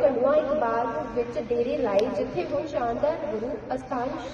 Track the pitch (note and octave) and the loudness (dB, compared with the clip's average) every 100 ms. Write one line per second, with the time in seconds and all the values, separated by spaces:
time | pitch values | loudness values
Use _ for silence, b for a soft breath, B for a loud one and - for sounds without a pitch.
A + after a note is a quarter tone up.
0 | D4 B3 C4 D4+ C4+ D4 A4+ A#3 A#3 C4+ | 4 4 4 4 4 2 2 0 0 -2
1 | B3+ A#3+ A#3 - A3+ A#3+ A#3+ D4 A#3+ G3 | -4 -2 -2 -2 -2 0 0 0 2 4
2 | B3+ C#4+ - - - C#4 D#4+ D4+ A#3+ A#3 | 2 0 -2 -2 -2 -2 -2 -2 -2 0
3 | C#4+ D#4+ D4 G#3+ A#3 D4 - B3+ - C4 | 0 0 -4 -4 -4 -6 -6 -6 -4 -4
4 | B3+ D#4 - | -4 -6 -8